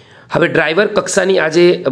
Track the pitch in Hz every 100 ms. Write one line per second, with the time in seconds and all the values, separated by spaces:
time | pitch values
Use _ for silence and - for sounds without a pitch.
0 | - - - 143 170 160 156 165 214 202
1 | - 196 185 185 156 165 175 175 139